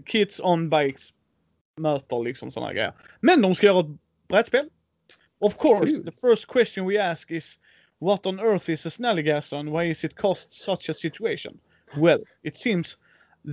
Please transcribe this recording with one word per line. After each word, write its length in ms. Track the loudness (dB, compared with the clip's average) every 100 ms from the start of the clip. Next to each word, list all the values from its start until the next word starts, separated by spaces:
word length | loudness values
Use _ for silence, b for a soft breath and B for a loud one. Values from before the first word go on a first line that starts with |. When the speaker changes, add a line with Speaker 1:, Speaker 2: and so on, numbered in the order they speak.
| -4
Speaker 1:
kids 340 | -2 -2 -2
on 260 | 0 0 0
bikes 440 | 0 0 -4 -16 _ _ _ _ _ _ -6
möter, 460 | -2 -2 -4 -4
liksom, 280 | -4 -8 -12
såna 220 | -10 -8
grejer. 200 | -4 -6 b b b
Men 220 | 4 6
de 140 | 4 4
ska 100 | 4
göra 120 | 4
ett 200 | 0 -6 _ _ 0
brätspel. 420 | 0 2 0 -2 _ _ _ _ b b _
Of 180 | -2 2
course, 380 | 4 4 2 0
Speaker 2:
Kul. 100 | -6
Speaker 1:
the 140 | 0 2
first 200 | 2 2
question 400 | 0 0 -2 -2
we 160 | 0 0
ask 200 | -4 -8
is, 280 | -10 -10 -18 b b b _
"What 260 | -2 0 -2
on 140 | -2
earth 300 | 0 0 0
is 160 | -6 -6
a 40 |
Snallygaster 680 | -4 -2 0 2 0 -2 -8
and 120 | -4
why 200 | -2 -2
is 140 | -4
it 120 | -8 -2
caused 360 | -2 -2 -8
such 380 | -10 -6 -6 -6
a 40 |
situation?" 680 | -6 -8 -6 -6 -6 -12 -18 _ _ _ 2
Well, 280 | 4 4 0 _
it 140 | -12 -6
seems 400 | -2 -2 -4 -12 b b b b -6